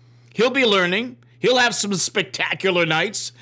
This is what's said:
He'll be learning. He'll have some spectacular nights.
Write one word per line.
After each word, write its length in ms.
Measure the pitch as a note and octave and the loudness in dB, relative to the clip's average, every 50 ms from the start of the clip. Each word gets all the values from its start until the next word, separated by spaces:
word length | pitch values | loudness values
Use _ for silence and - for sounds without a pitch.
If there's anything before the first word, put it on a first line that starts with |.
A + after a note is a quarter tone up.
| _ _ - _ - - - | _ _ -20 _ -20 -8 -2
He'll 160 | - A3+ B3+ | 0 0 2
be 160 | B3+ C#4 B3+ | 2 2 2
learning. 500 | A3 G3+ F#3+ F3+ F3 F#3 G#3+ B3 B3 - - - _ _ - | 2 4 2 2 0 0 -2 -4 -6 -10 -16 -20 _ _ -2
He'll 200 | - A#3 B3+ B3 | 0 2 4 4
have 160 | A#3+ A#3+ - | 2 2 0
some 200 | - - G3+ G3 | -2 -4 -2 -2
spectacular 880 | E3 - - - G#3 - - - - F3+ D#3 F3 - - F#3+ F3+ F3 E3+ | -2 -4 -2 -2 -4 -4 -4 -4 -6 -4 -4 -4 -2 -2 0 2 2 2
nights. 480 | D#3+ D#3+ D#3+ F3 A3 G3 - - - - - | 2 2 0 0 -2 -4 -8 -10 -10 -12 -16